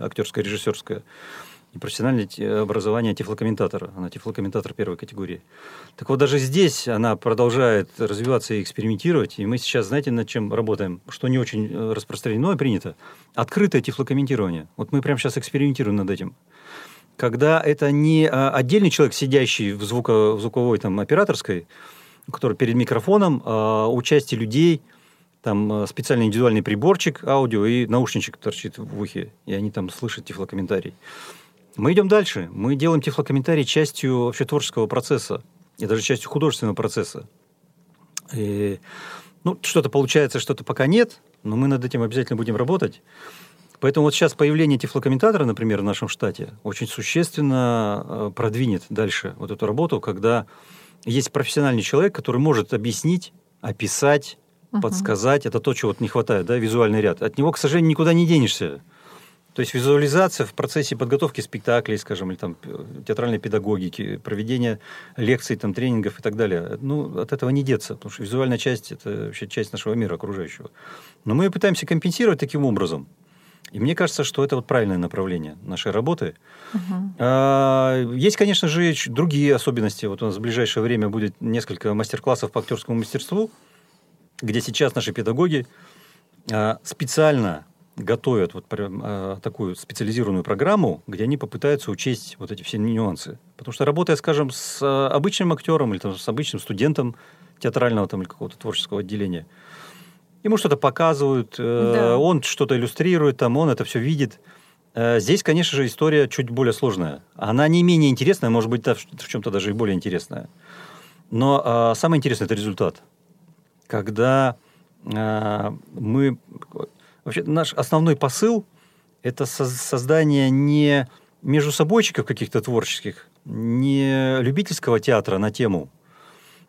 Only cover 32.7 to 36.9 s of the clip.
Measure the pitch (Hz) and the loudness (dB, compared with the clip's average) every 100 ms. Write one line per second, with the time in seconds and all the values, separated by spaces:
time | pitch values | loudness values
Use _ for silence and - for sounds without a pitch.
32.7 | 139 147 160 147 143 143 139 127 156 127 | 0 2 2 0 -2 -2 0 2 2 2
33.7 | 151 147 - 131 123 120 - 123 147 - | 2 0 0 0 0 0 -2 -2 -2 -2
34.7 | 120 107 123 - 127 - 95 - _ _ | -2 -2 -2 0 -2 -2 -8 -10 _ _
35.7 | - 104 110 107 123 - 147 156 - 110 | -6 -2 0 0 -2 -2 -2 0 0 -2
36.7 | 120 110 | -2 -4